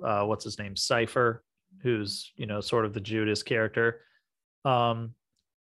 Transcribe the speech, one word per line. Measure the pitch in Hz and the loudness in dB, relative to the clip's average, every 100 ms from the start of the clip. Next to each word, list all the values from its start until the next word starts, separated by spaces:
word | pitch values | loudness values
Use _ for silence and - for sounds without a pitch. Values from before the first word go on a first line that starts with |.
uh, | 117 104 104 | -2 0 2
what's | 107 - | -2 -4
his | 104 | -8
name, | 101 95 | -8 -4
Cypher, | - 120 110 131 120 117 _ _ _ - | 0 2 2 2 2 2 _ _ _ -6
who's, | 127 113 101 98 - - | -2 0 -2 -6 -10 -10
you | 117 | -6
know, | 104 | -4
sort | - 120 110 | 0 0 0
of | |
the | 107 | -2
Judas | 101 110 107 104 | -4 0 0 0
character. | - 120 110 - 117 117 _ _ _ _ _ _ 139 | 0 0 0 2 0 0 _ _ _ _ _ _ 2
Um, | 123 120 117 117 - _ _ _ _ _ | 4 4 0 -6 -12 _ _ _ _ _